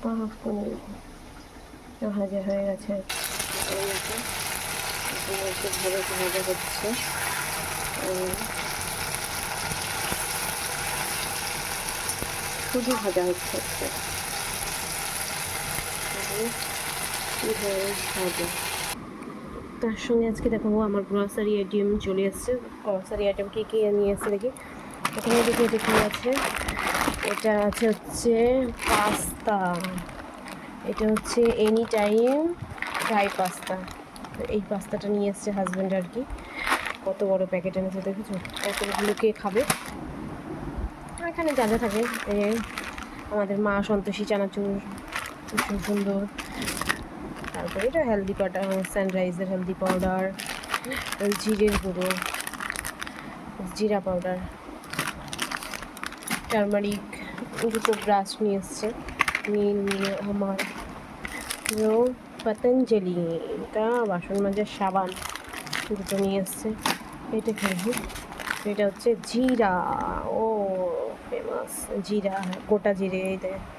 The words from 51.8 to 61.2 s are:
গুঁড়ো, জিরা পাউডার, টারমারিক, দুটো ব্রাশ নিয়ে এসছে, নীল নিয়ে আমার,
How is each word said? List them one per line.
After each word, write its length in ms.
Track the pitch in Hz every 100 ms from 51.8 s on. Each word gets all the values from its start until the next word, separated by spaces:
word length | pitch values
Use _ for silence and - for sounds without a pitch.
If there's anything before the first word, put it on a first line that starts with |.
গুঁড়ো, 260 | 190 175 185 185 185 - - - - - - - - - - - - - 185 -
জিরা 240 | 208 202 190
পাউডার, 320 | 180 185 180 185 - - - - - - - - - - - - - - - - - - - -
টারমারিক, 540 | 220 202 202 208 202 - - - - 247 - 226
দুটো 180 | 220 220 214
ব্রাশ 260 | 208 202 196 -
নিয়ে 160 | 214 196
এসছে, 260 | 190 - 214 - - - - - -
নীল 240 | 208 202 202 196
নিয়ে 220 | 196 196 196 202
আমার, 280 | 202 196 196 202 - - - - -